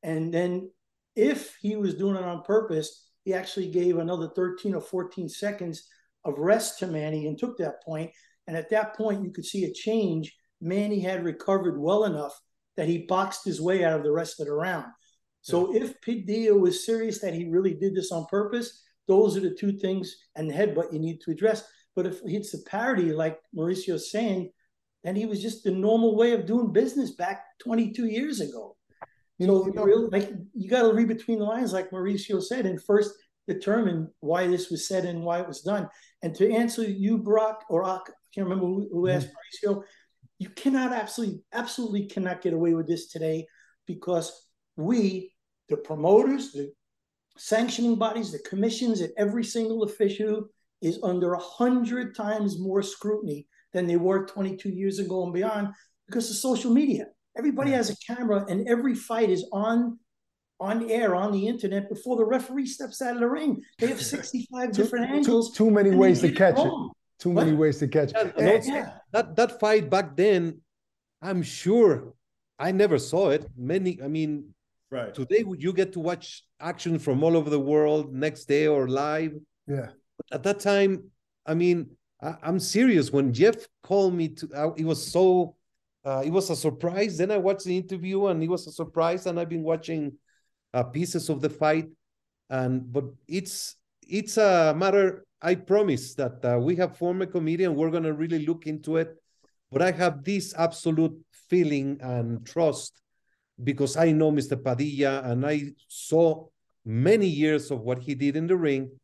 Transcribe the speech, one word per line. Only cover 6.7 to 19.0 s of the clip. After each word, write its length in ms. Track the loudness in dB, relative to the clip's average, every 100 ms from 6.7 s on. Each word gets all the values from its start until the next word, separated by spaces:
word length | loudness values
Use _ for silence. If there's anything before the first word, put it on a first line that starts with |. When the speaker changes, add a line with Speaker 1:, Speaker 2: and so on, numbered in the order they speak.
| -6
Speaker 1:
to 80 | -6
Manny 400 | -4 -4 -4 -4
and 120 | -4
took 180 | -6 -4
that 240 | -6 -6
point. 280 | -10 -8 -8 _ _ _ -10
And 100 | -8
at 140 | 0
that 240 | 0 0 -4
point, 280 | -2 -2
you 60 | -4
could 140 | -8 -8
see 180 | -4
a 80 | -4
change. 640 | -4 -2 0 0 -2 -4 _ _ _
Manny 400 | -4 -2 0 -2
had 240 | -2 -2
recovered 560 | -4 -6 0 2 2 -2
well 240 | 0 2
enough 340 | 2 -2 -8 -12 _ _ _ -6
that 120 | -2
he 180 | -2 0
boxed 380 | 0 0 -4
his 160 | -8 -4
way 240 | 0 2
out 140 | 2 2
of 60 |
the 80 | 0
rest 280 | -2 -2 -8
of 60 | -6
the 60 |
round. 340 | -4 -4 -6 -8 -18 _ _ _ _
So 300 | -2 0 2
Speaker 2:
Yeah. 100 | 0
Speaker 1:
if 180 | 0 -8
Padilla 560 | -6 -6 -2 0 4 6
was 280 | 6 2 -2
serious 340 | -2 -2 -4
that 140 | -6
he 140 | -4 0
really 260 | 2 2
did 200 | 0 -2
this 160 | -2 -4
on 140 | -6 -4
purpose, 560 | -2 -2 -4 -6 -14 _ _